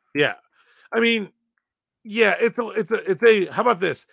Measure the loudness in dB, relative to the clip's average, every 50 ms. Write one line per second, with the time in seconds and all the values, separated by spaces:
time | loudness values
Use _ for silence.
0 | _ _ -2 0 0 0 -2 -6 _ _ _ _ _ _ _ _ _ -6 -2 0
1 | 0 2 0 0 -4 -8 _ _ _ _ _ _ _ _ _ _ _ _ _ _
2 | -16 -6 0 2 2 2 2 2 0 -2 -2 -2 -6 -6 -4 -6 -4 -4 -4 -4
3 | -2 -2 -2 2 4 4 4 4 2 -2 -2 -2 0 0 0 0 -2 -4 -4 -6
4 | -12 _